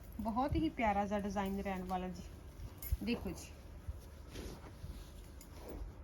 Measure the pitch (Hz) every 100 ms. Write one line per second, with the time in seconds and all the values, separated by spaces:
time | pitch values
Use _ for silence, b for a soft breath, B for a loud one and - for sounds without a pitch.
0 | - - 214 220 285 330 311 - 226 202
1 | 202 208 202 196 196 196 196 185 185 185
2 | 185 175 - - - - - - - -
3 | 208 233 190 160 - - - - - -
4 | - - - - - - - - - -
5 | - - - - - - - - - -